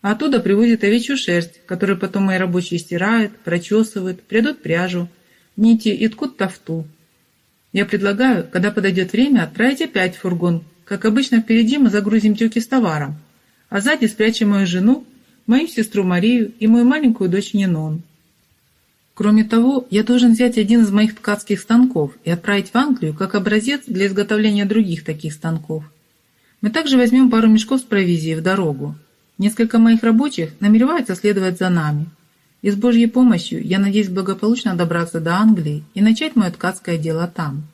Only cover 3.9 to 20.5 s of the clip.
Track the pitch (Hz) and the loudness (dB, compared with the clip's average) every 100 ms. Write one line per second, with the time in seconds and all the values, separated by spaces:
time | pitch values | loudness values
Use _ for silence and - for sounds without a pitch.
3.9 | - 185 180 _ 214 247 302 - 165 185 | -2 -8 -8 _ -2 -2 -4 -4 -4 -2
4.9 | 180 175 _ _ _ _ - 220 226 220 | -4 -6 _ _ _ _ 0 2 4 2
5.9 | 196 220 - 285 - 190 - - 165 151 | 0 -2 -4 -10 -6 -6 -6 -10 -8 -8
6.9 | _ _ _ _ _ _ _ _ 190 202 | _ _ _ _ _ _ _ _ -4 -2
7.9 | 208 196 202 262 214 165 185 196 208 196 | -2 -2 0 2 2 -2 -2 -2 0 -2
8.9 | 180 180 214 269 254 165 - 240 277 320 | -2 -2 0 2 2 0 -2 -2 0 -4
9.9 | - 185 180 185 175 175 165 - _ _ | -2 -4 -4 -6 -2 -2 -2 -6 _ _
10.9 | 196 220 214 262 233 220 226 226 285 247 | -4 0 0 2 0 2 2 2 2 2
11.9 | 202 202 220 214 208 226 233 226 262 214 | 2 0 2 2 0 0 -2 -2 0 0
12.9 | 156 143 151 _ _ _ _ _ 202 202 | -2 -6 -10 _ _ _ _ _ -4 -2
13.9 | 302 226 - 220 226 214 202 196 175 202 | 0 -2 0 -2 0 0 0 0 0 2
14.9 | 262 - _ _ _ - 247 330 - 220 | 0 -2 _ _ _ 0 0 0 -4 -4
15.9 | 202 185 175 208 247 214 - 220 233 240 | -2 0 2 2 0 -2 -2 2 4 4
16.9 | 294 277 226 185 185 196 202 190 165 156 | 4 2 2 0 -2 -2 -2 0 -2 -4
17.9 | 156 - _ _ _ _ _ _ _ _ | -8 -10 _ _ _ _ _ _ _ _
18.9 | _ _ - 208 214 214 226 240 269 247 | _ _ -4 2 2 4 2 2 0 -2
19.9 | 196 220 247 240 226 247 | -2 2 4 4 4 2